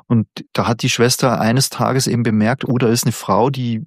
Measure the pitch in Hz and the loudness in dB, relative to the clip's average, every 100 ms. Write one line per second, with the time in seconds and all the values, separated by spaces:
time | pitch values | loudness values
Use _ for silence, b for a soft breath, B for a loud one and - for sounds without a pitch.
0 | - 117 101 - - - 107 - 135 - | 0 0 0 -8 -8 -2 -2 0 -2 2
1 | 120 - 131 110 110 123 135 - 113 131 | 0 2 0 2 2 2 0 -2 -2 0
2 | - 117 117 107 107 123 - 123 120 120 | 0 0 0 2 2 0 -2 0 2 2
3 | 123 - - 98 127 139 120 110 | 0 -4 0 2 2 0 -4 -4